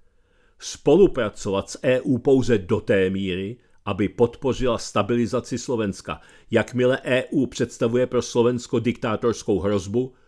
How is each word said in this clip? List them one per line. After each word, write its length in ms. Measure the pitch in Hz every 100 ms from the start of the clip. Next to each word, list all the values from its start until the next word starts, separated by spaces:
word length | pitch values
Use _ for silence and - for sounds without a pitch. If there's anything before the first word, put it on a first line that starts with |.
| _ _ _ _ _ _
Spolupracovat 1120 | - - - 165 180 127 107 - 107 98 -
s 100 | -
E 180 | 139 127
U 160 | - 123
pouze 400 | 143 135 113 110
do 220 | 87 104
té 300 | - 101 95
míry, 480 | 95 95 90 98 123 _ _ -
aby 220 | 98 98
podpořila 680 | - 120 - 135 117 123 110
stabilizaci 800 | - - 101 120 117 123 120 123
Slovenska. 640 | - 117 104 - - 76 - - -
Jakmile 480 | 110 107 120 123 131
E 200 | - 131
U 220 | - 160 120
představuje 600 | - 120 - 120 120 127
pro 140 | 123
Slovensko 580 | - 123 117 123 - 120
diktátorskou 800 | 117 117 123 104 120 104 - 98
hrozbu, 540 | 98 104 92 117 131 _